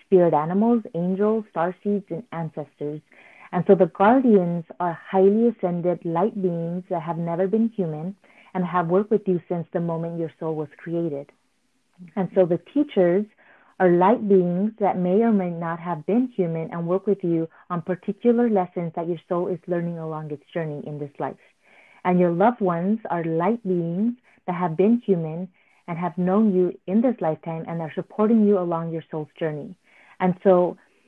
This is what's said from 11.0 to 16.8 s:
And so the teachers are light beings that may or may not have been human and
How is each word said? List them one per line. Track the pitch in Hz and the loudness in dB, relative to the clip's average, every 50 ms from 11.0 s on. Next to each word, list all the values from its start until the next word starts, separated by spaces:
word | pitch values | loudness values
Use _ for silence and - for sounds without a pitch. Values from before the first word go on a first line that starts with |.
| 170 160 143 139 143 - _ _ _ _ _ _ _ _ _ _ _ _ _ - 180 165 _ | -4 -4 -6 -8 -10 -14 _ _ _ _ _ _ _ _ _ _ _ _ _ -20 -20 -8 _
And | 202 175 - - | -4 -4 0 2
so | 196 185 | 2 2
the | 165 175 165 - - - | 2 2 -2 -4 -2 -2
teachers | 285 294 294 - 202 175 175 175 202 214 - _ _ _ _ _ _ _ _ _ - | -2 -2 2 2 2 4 4 4 2 0 -4 _ _ _ _ _ _ _ _ _ 2
are | 185 180 | 4 4
light | 175 175 180 202 247 247 220 196 | 6 6 6 4 4 2 4 4
beings | 202 185 175 175 175 185 208 220 226 - | 4 4 4 2 0 0 -2 -2 -2 0
that | 202 180 185 180 | -2 0 0 0
may | 180 180 185 220 | 0 2 2 2
or | 233 233 | 4 4
may | 214 196 180 175 | 2 2 0 -2
not | 170 170 170 165 170 165 | -6 -6 -6 -6 -6 -6
have | 170 180 170 151 - | -6 -8 -8 -6 -4
been | - 208 247 262 247 - | 0 0 0 0 0 -2
human | - 180 165 165 160 160 - | -2 -2 -2 -2 -4 -6 -6
and | - 170 | -6 -6